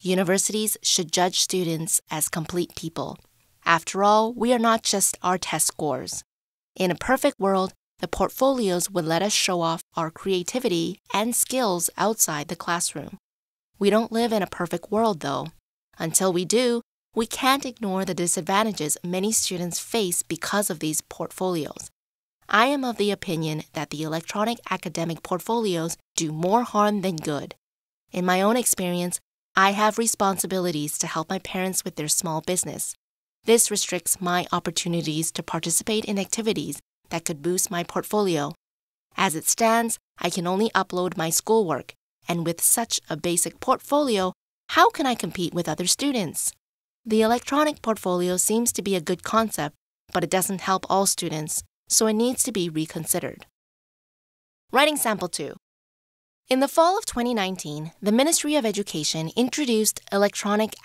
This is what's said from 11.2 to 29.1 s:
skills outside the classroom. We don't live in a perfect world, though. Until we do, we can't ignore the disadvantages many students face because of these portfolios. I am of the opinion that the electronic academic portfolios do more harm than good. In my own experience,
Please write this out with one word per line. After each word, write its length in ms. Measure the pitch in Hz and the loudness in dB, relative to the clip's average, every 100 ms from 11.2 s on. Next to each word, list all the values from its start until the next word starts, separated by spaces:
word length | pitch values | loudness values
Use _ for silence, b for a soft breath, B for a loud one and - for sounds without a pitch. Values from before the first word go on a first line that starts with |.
| 233 233 | -2 -2
skills 540 | - 254 226 175 - - | -2 0 0 0 -2 0
outside 500 | 190 220 - 147 160 | 0 0 -2 -2 -6
the 80 | 170 | -8
classroom. 600 | - 175 - 151 - - _ _ _ _ _ - | -4 -2 -2 -6 -12 -14 _ _ _ _ _ -2
We 120 | 202 | 2
don't 220 | 214 233 | 4 2
live 200 | 226 233 | 0 2
in 100 | 220 | 0
a 40 | 175 | -2
perfect 440 | - 175 180 - | -4 -4 -4 -2
world, 300 | 208 226 160 | 0 2 0
though. 280 | 139 135 156 - _ _ _ - | -4 -4 -6 -12 _ _ _ -8
Until 340 | 165 - 190 | -4 0 2
we 140 | 175 175 | 2 2
do, 340 | 226 247 233 - _ _ | 2 4 2 -4 _ _
we 120 | 214 233 | -2 -2
can't 400 | - 262 269 262 | 0 2 2 -2
ignore 380 | - 208 190 | -6 -2 -2
the 100 | 190 | -2
disadvantages 840 | 165 170 - 165 196 220 180 151 - | -2 -2 -2 0 2 2 0 -2 -4
many 300 | 175 185 208 | -2 -2 0
students 480 | 220 - 180 175 - | 0 -2 -4 -4 -6
face 420 | - 233 185 - | -4 -2 0 -2
because 480 | - 165 - 202 202 | -4 -6 -2 -2 -2
of 80 | 156 | -2
these 220 | 156 156 | -2 -4
portfolios. 880 | - - 165 - 185 170 143 - - _ _ _ _ _ - | -6 -10 -10 -4 -2 -2 -4 -10 -16 _ _ _ _ _ 0
I 180 | 208 254 | 2 4
am 180 | 285 | 2
of 120 | 254 226 | -2 0
the 140 | 208 | 0
opinion 520 | 196 - 160 160 156 - | 0 -2 -2 -2 -4 -6
that 180 | 160 147 | -8 -6
the 140 | 147 | -4
electronic 540 | 156 160 - 208 226 240 - | -4 -4 -4 -2 -2 -2 -6
academic 540 | 185 175 165 165 160 | -6 -6 -4 -4 -6
portfolios 720 | - 175 - 233 214 170 165 - _ | -4 -4 -2 -2 0 0 -2 -6 _
do 160 | - 160 | -6 -4
more 320 | 156 180 226 | -2 2 2
harm 380 | 240 208 208 208 | 2 2 4 2
than 160 | 185 160 | -2 -4
good. 400 | 156 143 - - _ _ _ _ _ | -4 -4 -6 -16 _ _ _ _ _
In 120 | 185 | -2
my 160 | 180 185 | 2 4
own 160 | 202 240 | 4 4
experience, 640 | - - 180 175 180 | 2 0 0 -2 -2